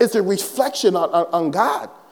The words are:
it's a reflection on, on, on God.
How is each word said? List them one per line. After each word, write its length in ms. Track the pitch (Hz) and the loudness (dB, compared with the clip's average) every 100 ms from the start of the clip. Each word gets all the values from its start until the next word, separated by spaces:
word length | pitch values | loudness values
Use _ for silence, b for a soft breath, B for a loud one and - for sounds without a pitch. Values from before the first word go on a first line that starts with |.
it's 140 | 240 | 0
a 80 | 226 | 2
reflection 760 | 190 196 - - 254 - 208 180 | 0 -2 -4 -2 -2 2 2 2
on, 140 | 165 | 0
on, 160 | 170 170 | 0 0
on 180 | 170 160 | -2 -2
God. 400 | 175 254 427 110 - b | 0 0 -2 -8 -18 b